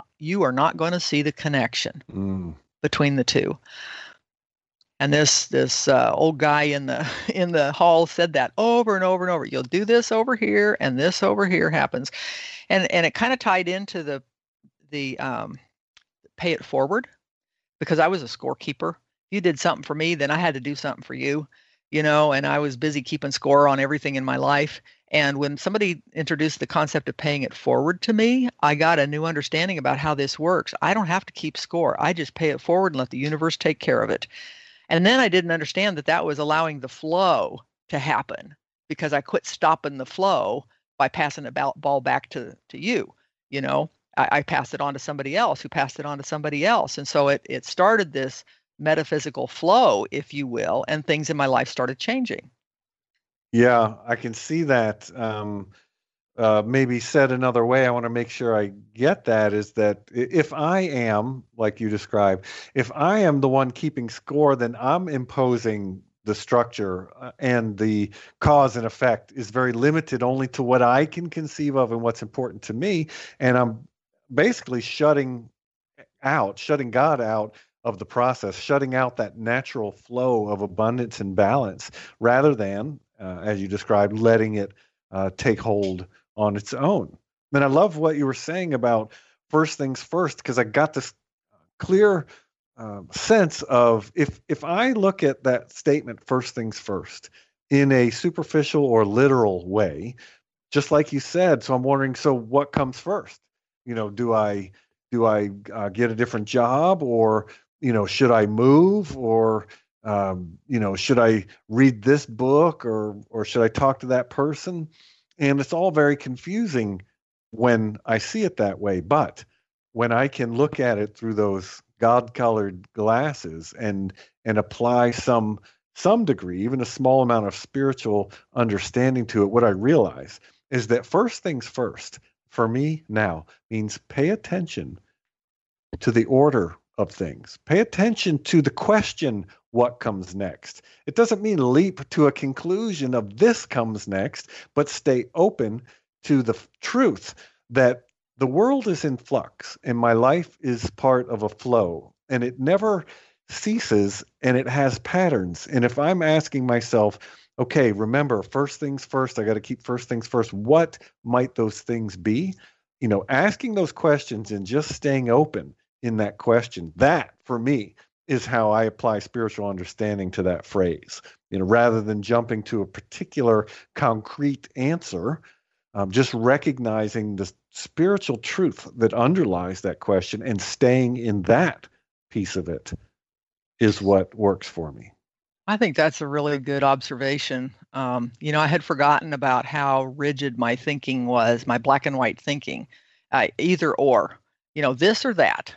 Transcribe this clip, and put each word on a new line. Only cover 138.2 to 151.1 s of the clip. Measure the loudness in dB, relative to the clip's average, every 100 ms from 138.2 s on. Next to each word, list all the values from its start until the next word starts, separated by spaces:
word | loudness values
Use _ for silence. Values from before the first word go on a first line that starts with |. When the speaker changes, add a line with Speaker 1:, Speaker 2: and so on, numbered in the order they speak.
| -2 -2
Speaker 2:
to | 2 2
the | 2
question, | 0 2 2 2 -2 -4 -4 -8 _ _
"What | 0 2 0
comes | -6 -6 -8 -8
next?" | -8 -8 -18 -20 _ _ -4
It | 0
doesn't | 2 2
mean | 0 2 4
leap | 4 2 -2 -6
to | 4 4
a |
conclusion | 4 -4 -6 -4 -2 -2 -4 -2 -2
of | -4 4
"this | 4 4 -2
comes | -4 -2 -4 -4
next," | -4 -4 -6 -18 -20 -4 -2
but | -2
stay | -2 0 0 -2
open | 0 0 2 -4 -6 -12 _ _ _ 0
to | 2
the | 2
f-, | -4 -8 _
truth | -4 2 2 0 -8 -20 -20 _ _
that | 4 4 2 _ _ _ _
the | 0
world | 2 2 2 0
is | -2 -2
in | -4
flux | -2 -4 -4 -14 -20 -12
and | -6 0
my | 4
life | 4 4 2 -2 _
is | -6 -4 -6
part | 0 2